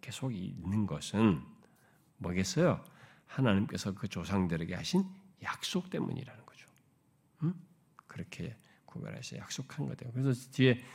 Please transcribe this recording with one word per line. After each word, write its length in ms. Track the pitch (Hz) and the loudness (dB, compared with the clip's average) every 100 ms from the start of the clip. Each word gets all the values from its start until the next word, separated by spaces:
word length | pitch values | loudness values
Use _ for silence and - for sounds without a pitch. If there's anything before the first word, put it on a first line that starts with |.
계속 320 | - - 131 | -12 -6 -4
있는 540 | 107 95 95 87 107 98 | -2 -6 -6 -2 0 0
것은 520 | 76 - 101 110 76 - - - _ _ _ _ - | -2 -2 4 6 4 0 -16 -20 _ _ _ _ -8
뭐겠어요? 680 | 90 90 95 - 175 98 - - - - - | -2 0 2 4 4 2 -4 -20 -20 -20 -8
하나님께서 680 | - 127 98 107 90 101 | 2 4 4 2 -2 -4
그 140 | 95 101 | -4 -4
조상들에게 640 | 92 85 98 90 82 82 | -4 0 2 2 0 -2
하신 300 | 90 - 180 190 - - _ | -6 0 2 2 -4 -20 _
약속 480 | - - - 180 185 | -10 -8 -4 -4 -2
때문이라는 540 | 156 - - - - - | -4 -4 -4 -8 -14 -20
거죠. 220 | - - _ _ _ _ _ _ _ | -20 -20 _ _ _ _ _ _ _
음? 100 | 156 185 - _ _ - - | -2 -2 -10 _ _ -20 -16
그렇게 480 | - - - 85 - _ _ - | -12 -12 -10 -10 -10 _ _ -18
구별해서 520 | - - 110 127 - | -12 -12 -10 -12 -12
약속한 480 | - - 131 - 139 | -8 -8 -8 -6 -6
거죠. 240 | 139 123 | -6 -6
그래서 200 | 120 135 123 - | 0 2 0 -2
뒤에 300 | - 127 123 - | 6 6 6 0